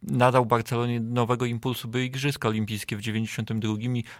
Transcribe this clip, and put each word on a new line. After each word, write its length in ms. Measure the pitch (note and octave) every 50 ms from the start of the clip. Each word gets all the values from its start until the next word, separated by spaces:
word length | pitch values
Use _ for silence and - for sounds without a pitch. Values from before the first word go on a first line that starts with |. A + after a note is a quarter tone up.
| -
nadał 420 | - C3+ B2+ B2 B2+ A#2+ B2+ B2
Barcelonie 540 | A2 A#2+ A#2 A2 - B2+ A#2 A#2+ A#2+ A#2+ A#2+
nowego 460 | A2+ A2+ A#2+ B2 A#2+ A2+ B2 A#2 B2+
impulsu, 420 | B2 A#2 A#2 A2+ C3 B2 - - A#2
były 160 | A2+ B2+ B2+
Igrzyska 440 | B2+ C3 C3+ C3+ C#3+ C#3 - - A2+
Olimpijskie 500 | A2 A2 G#2+ G2+ A2 G2+ - - A2 G#2
w 40 |
dziewięćdziesiątym 580 | G#2 A#2 G#2+ A2 A2+ G#2+ - - A2+ - A2+ A2
drugim 380 | G#2+ A2 G#2+ G#2+ A2+ B2 B2+ A#2+
i 60 | A2 - - -